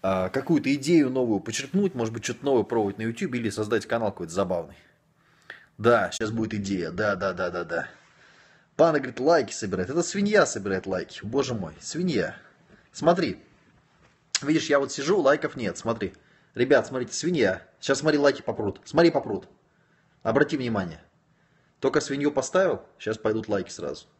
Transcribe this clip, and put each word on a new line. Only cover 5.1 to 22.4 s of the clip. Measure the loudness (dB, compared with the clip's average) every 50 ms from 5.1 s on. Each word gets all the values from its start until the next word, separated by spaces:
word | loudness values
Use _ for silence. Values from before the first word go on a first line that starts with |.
| _ _ _ _ _ _ _ _ -20 -20 -20 _ _
Да, | 2 4 4 4 4 2 -2
щас | -2 -4 -4 -4
будет | -2 -4 -4 -2 -4
идея, | -4 -2 -2 -2 -2 -4 -6
да, | -4 -2 0 0 0
да, | 0 -2 -4 -2
да, | -2 -4 -4
да, | -4 -6 -6
да. | -4 -6 -6 -6 -8 -14 -20 _ _ _ _ -20 -20 _ _ -20 _ _ _ _ _ _
Пана, | 4 4 6 6 0
говорит, | -2 -4 -6 0
лайки | 2 4 4 4 2 -2 -6
собирает. | -8 -6 -4 -2 -4 -4 -2
Это | -2 -2 -2
свинья | -2 -2 -2 0 4 4 4 4
собирает | 4 0 -6 -4 -2 -4 -2 -2
лайки, | -4 -4 -4 -4 -8 -12 -12 -10
боже | -2 -2 -2 -2 -2 -4
мой, | -6 -8 -10 -12 -14
свинья. | -14 -10 -6 -2 -2 0 0 0 -2 -2 -6 -14 -20 -20 _ _ _ _ -20 _ _ _
Смотри, | _ 2 2 4 4 4 0 -2 -4 -8 -14 _ _ _ _ _ _ _ _ _ _ _ _ _ _ _ _ _ -6 -4
видишь, | 0 0 0 0 2 2
я | 2 2
вот | 2 -2
сижу, | -6 -6 0 0 2 4
лайков | 4 4 4 2 0 -8 -6
нет, | -6 -6 -6 -6
смотри. | -4 -4 -4 -4 -2 -4 -8 -8 _ _ _ _ _ _ _ _
Ребят, | -2 4 4 4 4 4
смотрите, | 0 -6 -6 -6 -6 -8
свинья. | -4 -2 -2 2 2 2 2 0 -2 -8 _ _ _
Щас, | -2 0 0 2
смотри, | 2 2 2 4
лайки | 4 4 2 2
попрут, | -6 -6 -6 -2 -4 -4 -6 -6 _
смотри, | 0 4 6 6 6
попрут. | 4 2 -2 -2 -6 -6 -8 -12 _ _ _ _ _ _ _ _ _ _ _ _ _ _
Обрати | _ 2 4 4 4 4 2
внимание. | -4 -2 -2 -2 -2 -2 -4 -10 -14 -20 _ _ _ _ _ _ _ _ _ _ _ _ _ _ _ -2
Только | 2 2 2
свинью | 0 0 -4 0 0 0
поставил, | 0 0